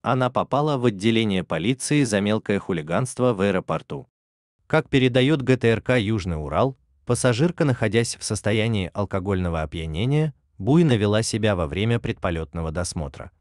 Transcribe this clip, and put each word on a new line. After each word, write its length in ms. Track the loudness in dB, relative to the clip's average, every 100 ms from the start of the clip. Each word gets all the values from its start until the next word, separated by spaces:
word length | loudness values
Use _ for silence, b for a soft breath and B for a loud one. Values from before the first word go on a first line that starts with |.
Она 300 | 0 0 0
попала 480 | 0 0 0 0 2
в 80 | 0
отделение 580 | 2 0 2 2 0
полиции 600 | -2 -4 -2 -4 0 0
за 180 | 2 0
мелкое 360 | 0 -2 0 -4
хулиганство 760 | -2 -6 -2 -4 -4 -2 0
в 80 | 2
аэропорту. 680 | 0 0 -2 -6 -6 -14 -14 _ _ _ _ _ _
Как 220 | -2 2
передает 540 | 2 4 4 4 2
Г 160 | 2 2
Т 100 | 2
Р 140 | 0
К 160 | 2 0
"Южный 440 | 2 -2 -2 -6
Урал", 360 | -2 0 0 -2 _ _
пассажирка, 640 | -4 0 2 2 0 0 0
находясь 500 | 0 0 0 0 -6
в 80 |
состоянии 680 | -6 -4 0 0 0 0 -2
алкогольного 680 | -4 -4 -4 -2 -2 0 -2
опьянения, 760 | -4 -6 -6 -4 0 0 -2 -6 _ _
буйно 400 | 2 4 4 4
вела 260 | 2 2
себя 320 | 0 0 0
во 120 | 0 -2
время 340 | -2 0 0
предполетного 680 | -2 -4 -4 -4 -6 -6 -6
досмотра. 600 | -4 -6 -6 -8 -10 -18 _